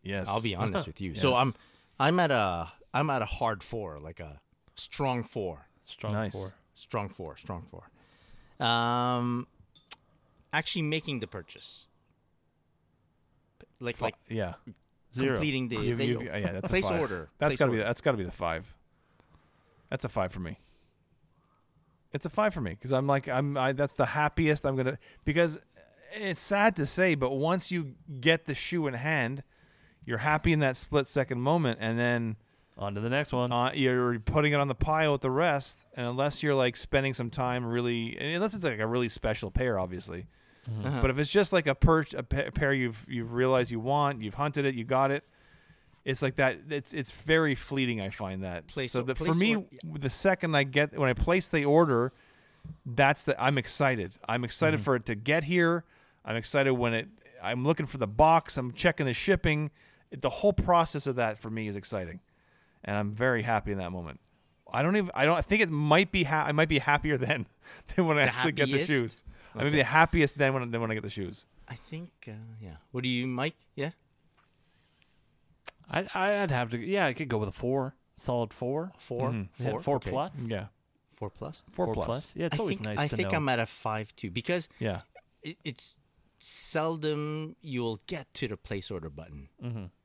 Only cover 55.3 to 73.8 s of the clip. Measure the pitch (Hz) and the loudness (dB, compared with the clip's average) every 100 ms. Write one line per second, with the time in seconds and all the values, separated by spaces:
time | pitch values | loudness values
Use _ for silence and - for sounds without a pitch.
55.3 | 156 147 180 170 170 - _ _ _ - | 0 2 4 4 2 -4 _ _ _ -6
56.3 | 113 - 143 135 127 120 113 101 - - | -4 0 2 4 4 2 0 -4 -16 -20
57.3 | - 92 123 135 165 147 139 110 107 156 | -10 -6 0 0 0 -2 -4 -2 4 6
58.3 | 165 - - 123 - 175 - 135 117 - | 6 2 -6 -6 2 2 2 0 0 2
59.3 | 185 165 151 151 _ _ _ _ 131 131 | 4 4 0 -2 _ _ _ _ -4 -4
60.3 | - 208 - - 170 165 151 139 123 113 | 2 2 2 4 4 4 0 -2 0 0
61.3 | 107 117 110 107 101 - 104 87 90 _ | -2 -8 -4 -4 -6 -6 -6 -6 -12 _
62.3 | _ _ _ _ _ 98 104 104 104 127 | _ _ _ _ _ -4 -2 -2 0 2
63.3 | 120 113 110 101 98 90 90 85 64 _ | 2 2 0 0 -4 -4 -8 -10 -14 _
64.3 | _ _ _ - 120 156 208 180 - 147 | _ _ _ -6 -2 2 2 0 2 2
65.3 | 170 135 214 190 151 151 160 196 190 147 | 2 2 2 2 2 4 6 6 0 2
66.3 | 156 151 151 160 147 - 147 156 135 123 | 0 2 2 4 2 4 2 2 0 0
67.3 | 143 107 _ - - - - 170 147 131 | -2 -4 _ -20 -20 -4 0 4 4 4
68.3 | 120 135 139 139 135 165 143 113 - - | 2 -2 2 2 2 2 2 2 -8 -20
69.3 | - - 110 139 151 123 156 165 170 143 | -20 -16 -2 2 2 4 6 6 6 2
70.3 | 143 139 135 120 117 113 110 98 104 92 | 2 2 2 -2 -4 -2 -4 -6 -8 -8
71.3 | - _ _ - 123 - 160 175 _ - | -10 _ _ -18 -18 -14 -14 -14 _ -16
72.3 | 107 113 110 101 78 _ 123 127 123 127 | -16 -16 -16 -16 -16 _ -4 0 0 0
73.3 | 127 147 - _ - | -2 -4 -6 _ -6